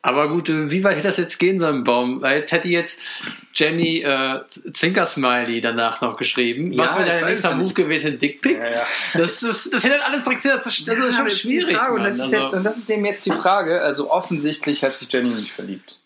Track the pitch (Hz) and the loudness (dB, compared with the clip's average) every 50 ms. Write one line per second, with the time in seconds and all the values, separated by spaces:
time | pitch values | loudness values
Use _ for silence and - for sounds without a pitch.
0 | - - 127 143 151 147 160 175 160 160 156 156 156 143 156 190 190 196 185 147 | 2 2 2 2 2 2 2 0 0 0 0 0 0 0 0 2 4 2 2 2
1 | - 202 185 - 175 165 - - 170 180 190 185 170 156 147 135 120 127 123 123 | 0 0 0 0 -2 -2 0 0 2 2 2 2 2 0 0 0 2 2 2 4
2 | 123 123 127 127 135 135 135 151 151 - - 170 165 180 175 170 165 - - - | 2 0 -2 -2 0 2 2 2 0 0 0 0 2 2 0 0 0 -2 -6 -8
3 | - - - - - - - - - - - - 151 151 160 170 170 165 165 160 | -10 -10 -10 -10 -10 -12 -12 -14 -18 -4 0 2 2 2 2 2 0 2 0 0
4 | 143 143 139 135 135 135 135 143 143 - - - - 175 156 - - 170 190 208 | 0 0 0 2 0 0 -2 -4 -8 -12 -16 -14 -14 -6 -4 0 0 2 2 2
5 | 175 165 - 151 135 127 123 123 120 117 117 117 113 120 113 117 117 117 113 - | 2 2 0 0 2 2 2 2 0 -2 -2 -2 -2 -2 0 0 0 0 0 -2
6 | - 117 107 - - - - - 123 117 120 131 156 180 190 - 165 151 156 190 | -4 -4 -4 -2 -4 -2 0 0 0 0 0 -2 -4 -2 0 0 2 2 2 2
7 | 185 175 170 170 160 - - - - - - 131 185 190 180 - 180 151 160 151 | 2 2 2 0 0 0 0 0 0 0 0 0 -2 0 2 0 0 2 0 0
8 | 139 151 139 123 - 143 143 - - - - - 120 117 117 117 120 - - - | 0 -2 -2 0 -2 -2 -2 0 0 0 0 0 -2 -2 -2 -2 -2 -2 -4 -4
9 | - - - 165 165 170 - - 240 233 214 - - - - 233 208 247 277 294 | -4 -2 0 2 2 2 2 0 0 0 -2 -2 -2 -2 0 2 4 4 4 2
10 | - 262 277 285 247 269 254 240 - 277 269 254 - 240 214 - 156 226 226 226 | 2 0 -2 -2 0 -2 -2 0 2 2 2 0 0 -2 -4 -4 -2 -2 0 0
11 | 254 247 247 233 - 214 196 - - 233 269 339 359 339 277 214 240 262 240 214 | 2 2 2 2 2 0 0 0 0 0 0 0 2 2 2 2 2 0 0 0
12 | 196 202 240 247 262 262 240 214 - 269 - 190 190 214 220 240 226 - 214 214 | 0 -2 -2 -2 0 0 2 2 0 0 -2 0 -2 -2 -2 -2 0 0 0 0
13 | 202 208 202 - - 190 170 165 - 180 190 202 180 160 170 180 151 151 139 139 | 0 -2 -2 -2 -2 -2 -2 2 2 2 2 2 2 2 0 2 2 0 0 -2
14 | 143 - 156 180 180 - 175 151 143 151 151 - - 151 143 - - 135 135 - | 0 0 0 0 0 -2 -4 -2 -2 -2 -2 -2 -2 -2 -2 0 0 0 0 -2
15 | 131 120 - 127 123 123 117 110 104 98 - - 98 98 98 90 - - - - | -6 -2 -2 0 0 0 -2 -2 -6 -8 -10 -10 -10 -10 -10 -12 -12 -16 -18 -18
16 | _ | _